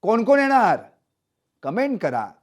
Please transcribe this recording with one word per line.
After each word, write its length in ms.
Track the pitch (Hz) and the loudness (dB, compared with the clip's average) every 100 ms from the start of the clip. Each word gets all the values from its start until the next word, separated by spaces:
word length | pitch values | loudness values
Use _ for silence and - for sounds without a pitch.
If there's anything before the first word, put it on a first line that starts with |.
कोण 220 | 175 233 | 0 0
कोण 140 | 226 277 | 2 2
येणार? 400 | 277 269 208 135 - _ _ _ _ _ _ _ | 4 2 2 0 -4 _ _ _ _ _ _ _
कमेंट 380 | 135 170 277 240 | -8 -4 -4 -4
करा. 280 | 151 123 104 - | -4 -4 -8 -14